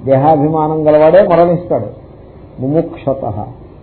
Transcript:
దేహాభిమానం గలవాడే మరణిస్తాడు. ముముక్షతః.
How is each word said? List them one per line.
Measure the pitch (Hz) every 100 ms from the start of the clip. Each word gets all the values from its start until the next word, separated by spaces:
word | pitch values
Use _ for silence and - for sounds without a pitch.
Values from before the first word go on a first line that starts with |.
దేహాభిమానం | 127 135 147 156 151 160 156 156 151
గలవాడే | 151 156 180 208
మరణిస్తాడు. | 170 175 165 - 139 - - - - - - - -
ముముక్షతః. | 131 160 - - 143 135 120 101 - - - -